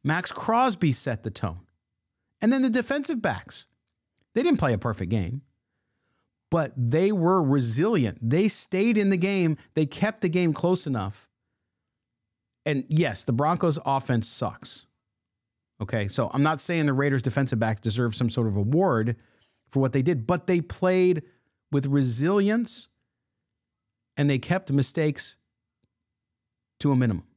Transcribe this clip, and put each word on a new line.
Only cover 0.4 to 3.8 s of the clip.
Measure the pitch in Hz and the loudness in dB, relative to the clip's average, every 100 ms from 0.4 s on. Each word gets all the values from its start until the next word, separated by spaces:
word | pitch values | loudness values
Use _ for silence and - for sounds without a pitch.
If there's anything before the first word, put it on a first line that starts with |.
| - 226 254 185 160 | 0 2 2 2 0
set | 120 - 110 | 0 -4 -6
the | 110 | -8
tone. | - 98 87 _ _ _ _ _ _ _ _ | -6 -6 -6 _ _ _ _ _ _ _ _
And | 220 | 0
then | 269 | 2
the | 262 | 2
defensive | 233 - 277 285 269 | 0 0 -4 -2 -2
backs, | 185 - - - - _ | -2 -4 -10 -18 -18 _